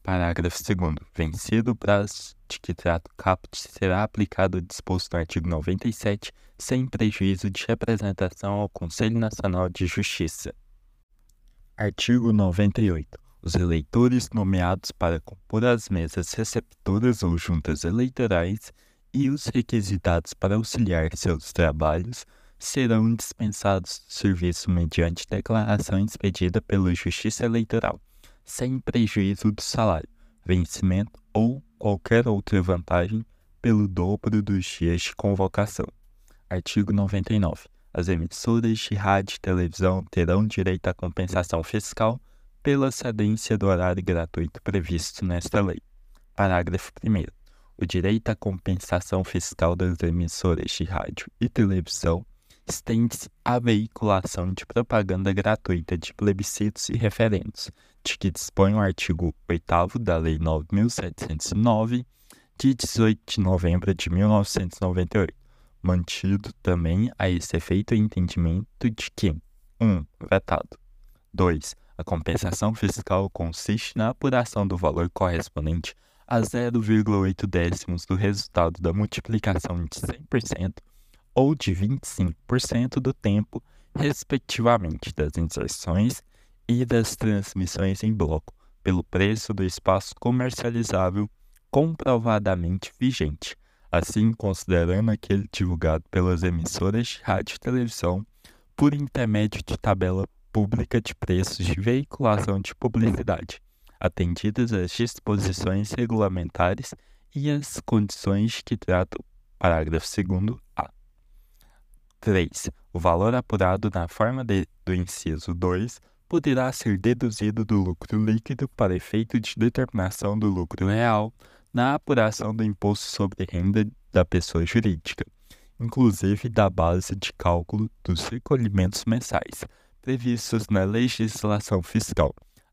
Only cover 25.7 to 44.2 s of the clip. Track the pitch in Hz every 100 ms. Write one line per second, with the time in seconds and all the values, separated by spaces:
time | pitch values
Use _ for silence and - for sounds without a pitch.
25.7 | 104 - 98 104 - 101 90 92 98 -
26.7 | 98 92 87 - - 107 - 120 117 110
27.7 | 117 - - _ _ - - - - 127
28.7 | 131 - 123 110 - 98 98 107 104 -
29.7 | 131 110 80 - _ - _ - 90 85
30.7 | - 95 92 104 - _ - 113 135 -
31.7 | - 107 98 - 117 120 101 - 101 90
32.7 | 90 85 87 90 110 113 _ _ _ -
33.7 | 107 101 90 90 104 - 104 101 98 90
34.7 | - 85 87 - - 101 98 95 - 101
35.7 | - - - _ _ _ _ - 92 -
36.7 | - 101 101 98 101 92 107 87 - -
37.7 | _ _ - 87 87 85 - - 117 113
38.7 | 110 - 101 98 98 98 - - 92 87
39.7 | - 92 92 87 - 85 92 107 - 92
40.7 | 90 - 90 90 82 92 92 87 82 80
41.7 | 104 - - 110 120 - - - _ -
42.7 | 139 135 - 127 107 104 110 - 110 98
43.7 | 92 90 90 90 85